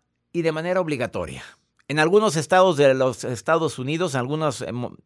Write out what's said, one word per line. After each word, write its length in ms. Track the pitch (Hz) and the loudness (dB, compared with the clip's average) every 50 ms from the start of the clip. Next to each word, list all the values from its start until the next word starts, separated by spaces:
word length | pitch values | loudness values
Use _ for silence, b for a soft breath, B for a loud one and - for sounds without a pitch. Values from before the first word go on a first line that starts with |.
| _ _ _ _ _ _ - | _ _ _ _ _ _ -6
y 80 | 170 160 | -4 -2
de 100 | 160 156 | -2 -2
manera 280 | 156 160 175 185 190 | -2 -2 -2 -2 -2
obligatoria. 600 | 185 160 151 123 120 113 - 101 87 - 67 65 - - - _ _ _ _ _ _ - | -2 -2 -2 -4 -4 -4 -6 -6 -8 -8 -10 -14 -16 -20 -20 _ _ _ _ _ _ -4
En 100 | 139 151 | 0 2
algunos 380 | 156 165 185 214 220 214 143 | 2 4 4 4 4 2 0
estados 400 | 160 143 - 180 185 185 190 170 | -2 0 2 4 6 6 6 6
de 180 | 135 143 135 131 | 6 6 4 4
los 280 | 131 131 131 117 - - | 4 2 0 -2 -4 -6
Estados 560 | 120 127 110 - - 160 165 160 147 - - | -8 -8 -6 -2 0 0 0 0 -2 -4 -6
Unidos, 360 | 127 131 156 165 180 170 131 | -6 -6 -4 -4 -4 -2 -2
en 60 | 135 | -4
algunos, 420 | 120 127 147 156 156 151 120 - 123 | -4 -4 -4 -4 -4 -4 -4 -6 -8
eh, 100 | - 107 | -8 -8
mo-, 240 | 123 120 - - - _ | -8 -8 -10 -12 -16 _